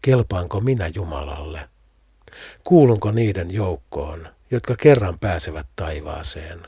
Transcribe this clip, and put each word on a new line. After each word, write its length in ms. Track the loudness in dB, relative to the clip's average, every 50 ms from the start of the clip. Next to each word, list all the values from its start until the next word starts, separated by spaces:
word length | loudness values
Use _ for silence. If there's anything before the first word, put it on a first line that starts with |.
Kelpaanko 580 | 2 4 2 2 2 0 -2 -4 -4 -4 -4 -2
minä 320 | 0 0 0 0 -2 -6 -6
Jumalalle? 720 | -6 -8 -6 -6 -8 -8 -8 -10 -10 -10 -12 -12 -12 -14 -18 _ _ _ _ _ _ _ _ _ _ _ -20 -20 -20 -20 -20 -20 _ _
Kuulunko 480 | 6 8 8 8 8 6 4 0 -2
niiden 400 | 0 0 0 0 -2 -4 -6 -6
joukkoon, 760 | -4 -4 -4 -4 -4 -8 _ _ -8 -8 -8 -8 -10 -14 -16 -20 _ _ _ _
jotka 240 | -4 -4 -2 -2 -4
kerran 440 | 4 8 8 8 8 4 -2 -4 -4
pääsevät 480 | -4 -4 -2 -2 -4 -8 -10 -10 -12 -14 _
taivaaseen? 840 | -10 -8 -8 -8 -10 -10 -10 -12 -8 -8 -8 -10 -10 -12 -14 -16 -18 -18